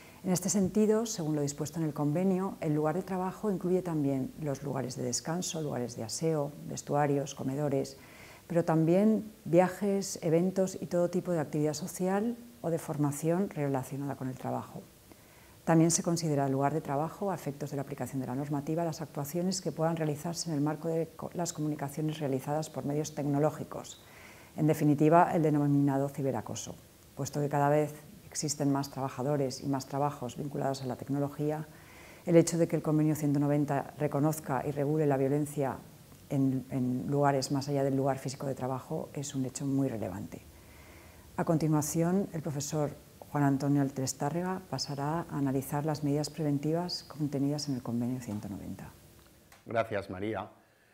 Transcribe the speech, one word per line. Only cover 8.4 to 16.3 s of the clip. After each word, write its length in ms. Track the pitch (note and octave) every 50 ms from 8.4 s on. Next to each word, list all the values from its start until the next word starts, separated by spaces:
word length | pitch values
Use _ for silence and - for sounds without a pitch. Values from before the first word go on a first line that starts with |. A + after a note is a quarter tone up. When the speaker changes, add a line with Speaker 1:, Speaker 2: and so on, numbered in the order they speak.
| -
Speaker 1:
pero 160 | - E3 E3+ E3
también 720 | F3 D#3+ D#3+ D#3+ D#3 F3 F#3+ G#3 A3 A3 G#3 - - - - -
viajes, 720 | E3 D#3 E3+ F3+ F3 F3+ - G#3 G3+ G3 G3 F#3+ - - -
eventos 560 | - E3+ D#3 E3+ F3 F#3+ F#3 F#3+ F#3+ F#3 F#3 -
y 60 | -
todo 240 | - F3 F3 F3 F3
tipo 240 | F3 F3+ - F#3 F3
de 80 | E3
actividad 320 | C#3+ C#3+ - D#3 D3 D3+ D3
social 640 | - F#3+ E3+ - - F#3 F#3 F#3+ G3+ G#3+ A#3+ A#3 - - - - -
o 80 | - E3+
de 80 | E3
formación 720 | D#3 - - D#3 D3 D3 C#3+ C#3+ C#3+ - D#3+ E3+ F3+ G3+ G3+
relacionada 680 | - D#3 C#3+ C#3 C3+ C3 C3 - C#3+ C3+ C#3+ C#3+ C3+
con 120 | - C3+ C3
el 80 | B2+
trabajo. 460 | C3 - B2 B2+ B2 A2 - - - - - - - - - - - - - - - - - - - -
También 280 | - E3 E3 D#3+ E3+ E3
se 100 | - F#3+
considera 460 | F3+ E3+ E3 F3+ D#3+